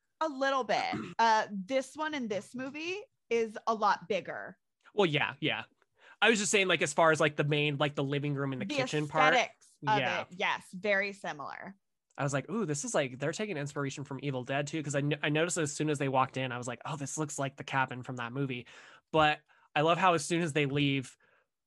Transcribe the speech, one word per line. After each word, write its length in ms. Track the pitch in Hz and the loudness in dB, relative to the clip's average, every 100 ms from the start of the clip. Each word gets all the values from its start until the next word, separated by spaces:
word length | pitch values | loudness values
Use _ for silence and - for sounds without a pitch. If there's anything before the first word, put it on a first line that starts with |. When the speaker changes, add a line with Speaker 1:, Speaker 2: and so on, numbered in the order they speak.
| _ _ | _ _
Speaker 1:
A 80 | 320 | -6
little 360 | 262 269 269 | -2 0 0
bit. 200 | 214 156 90 | 0 -2 -2
Speaker 2:
<clears throat> 260 | 90 180 175 | -6 -6 2
Speaker 1:
Uh, 300 | 226 220 - | 4 4 0
this 460 | 202 185 262 262 294 | -6 -2 -2 -4 -6
one 180 | 311 | -6
in 140 | 302 226 | -4 -4
this 260 | 196 - | -6 -6
movie 480 | 247 262 294 339 392 - _ _ | -10 -10 -8 -8 -8 -12 _ _
is 280 | 233 226 220 - | -2 -2 -4 -4
a 80 | |
lot 340 | 226 311 - 170 | 0 2 0 -2
bigger. 480 | 190 170 123 104 - _ _ _ | -4 -4 -10 -12 -16 _ _ _
Speaker 2:
Well, 120 | 208 185 | 0 2
yeah, 280 | 143 113 135 | 2 0 0
yeah. 240 | 143 107 - _ _ _ - - | -2 -2 -6 _ _ _ -20 2
I 80 | 214 | 4
was 80 | 214 | 4
just 140 | 196 | 4
saying, 160 | 208 185 | 2 4
like, 140 | 170 | 2
as 100 | 165 | 2
far 160 | - 165 | 6 6
as, 100 | 156 | 6
like, 160 | 156 151 | 4 2
the 80 | |
main, 320 | 147 151 147 143 | 2 2 2 2
like, 160 | 151 147 | 0 0
the 80 | |
living 300 | 139 143 147 | -2 -2 -2
room 180 | 139 139 | -2 -4
and 100 | 131 | -4
the 40 | 196 | -4
Speaker 1:
The 80 | 269 | -2
Speaker 2:
kitchen 320 | 254 151 151 | 0 0 0
part. 260 | 156 151 | 4 6
Speaker 1:
aesthetics 320 | 170 190 - _ _ 165 | 6 2 -4 _ _ 0
of 100 | 214 | 2
Speaker 2:
Yeah. 220 | 123 110 | 2 -2
Speaker 1:
it, 80 | - | -4
yes, 320 | 180 185 147 - | -4 -2 -2 -6
very 400 | 185 208 196 202 | -4 2 2 0
similar. 640 | 196 175 147 120 - 190 196 _ _ _ - | -6 -8 -8 -10 -12 -14 -18 _ _ _ -4
Speaker 2:
I 60 | |
was 100 | 139 | -2
like, 160 | 135 135 | -2 -4
"Ooh, 160 | 220 | -4
this 200 | 170 147 | -2 -4
is, 100 | 247 | -2
like, 240 | 185 131 127 | -2 -2 -4
they're 140 | 143 | -6
taking 240 | 156 214 151 | -4 -6 -6
inspiration 480 | 143 147 139 147 | -6 -6 -6 -6
from 160 | 139 135 | -10 -6
Evil 220 | 143 131 | -4 -4
Dead 240 | 123 139 147 | -4 -4 -2
too," 120 | 160 | -4
'cause 140 | 143 | -2
I 60 | 139 | -2
kn-, 180 | 143 151 | 0 0
I 60 | 160 | 0
noticed 260 | 151 175 175 | 2 0 0
as 140 | 147 | -4
soon 180 | - 151 | -2 -2
as 80 | 139 | 0
they 100 | 139 | 0
walked 280 | 131 127 131 | 2 0 -2
in, 160 | 131 | -6
I 60 | 120 | -6
was 100 | 123 | -8
like, 120 | 120 | -8
"Oh, 100 | - 151 | -8 -8
this 220 | 135 156 | -8 -6
looks 180 | 151 - | -6 -4
like 160 | 135 - | -6 -6
the 80 | |
cabin 400 | - 135 127 127 | -4 0 0 -4
from 100 | 123 123 | -8 -8
that 160 | 117 | -6
movie." 360 | 131 135 123 - - - - _ | -4 -4 -6 -10 -20 -20 -20 _
But 300 | 156 151 151 _ _ _ | 4 4 4 _ _ _
I 60 | 151 | 2
love 180 | 160 170 | 4 6
how 160 | 185 | 4
as 100 | 165 | 4
soon 180 | 147 170 | 2 0
as 100 | 170 | 0
they 140 | 151 139 | 0 0
leave, 500 | 143 143 135 127 - _ _ _ _ | 2 2 0 -4 -14 _ _ _ _